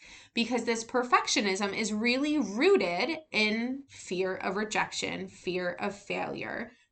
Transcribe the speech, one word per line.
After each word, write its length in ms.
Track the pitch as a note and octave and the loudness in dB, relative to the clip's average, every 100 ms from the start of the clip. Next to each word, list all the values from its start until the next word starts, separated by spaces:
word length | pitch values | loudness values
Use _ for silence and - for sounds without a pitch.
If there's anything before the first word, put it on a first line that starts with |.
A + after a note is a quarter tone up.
| - - - | -20 -20 -6
because 300 | A#3 A3+ A#3+ | -2 0 0
this 200 | A#3 A3+ | 0 -2
perfectionism 920 | - B3 B3 - - D4 G#3 F#3+ G3 | 0 0 4 4 4 2 2 2 0
is 200 | G3 G#3+ | -2 -2
really 440 | G#3+ A#3+ B3+ D4+ D4+ | 0 2 2 2 0
rooted 840 | G3 G#3 F4 G4 F3+ F3 B3+ D#4+ - | 0 2 6 6 4 0 -2 -4 -2
in 540 | G#3+ G#3+ A3 A#3+ C4+ - | 2 2 2 -2 -4 -10
fear 480 | - - F3+ F#3 F#3 | -14 -6 -2 0 -2
of 200 | G3+ G3 | -4 -2
rejection, 720 | G#3+ F#3 E3+ - - F3 F#3+ | -2 -2 -2 -4 -4 -6 -8
fear 480 | - F3+ F3+ F3+ F3 | -8 -4 -2 -2 -4
of 160 | G3+ - | -4 -6
failure, 760 | - F3+ - - - - A#3 - _ | -6 -6 -4 -6 -6 -8 -10 -14 _